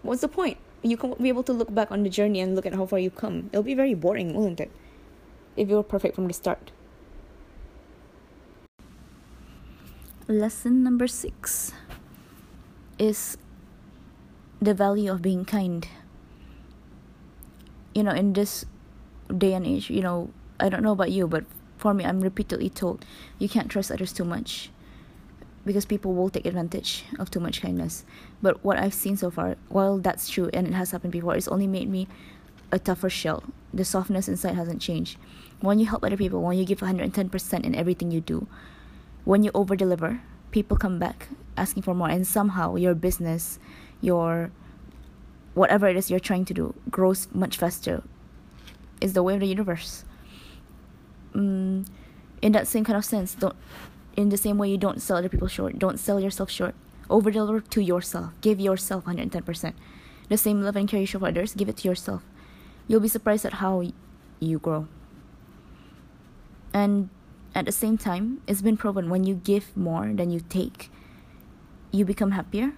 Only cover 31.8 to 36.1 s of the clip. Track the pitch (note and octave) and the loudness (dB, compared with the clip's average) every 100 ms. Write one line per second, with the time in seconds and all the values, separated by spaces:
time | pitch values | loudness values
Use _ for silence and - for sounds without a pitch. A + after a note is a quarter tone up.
31.8 | - F#3+ F#3 - - - - - - F#3 | -2 -2 -4 -10 -20 -20 -20 -20 -2 0
32.8 | - F3+ F#3 - D#3+ D#3 - - - - | 0 0 -2 -2 -2 -4 -8 -18 -8 -4
33.8 | F#3 F#3+ F#3 F#3+ G3 F#3 F#3 F3+ E3+ E3+ | 0 0 0 -2 -2 -2 -2 -2 -4 -6
34.8 | - E3 E3+ - - - - - F#3+ G#3 | -4 -4 -4 -10 -20 -20 -20 -2 2 4
35.8 | A3 G#3+ - | 4 2 0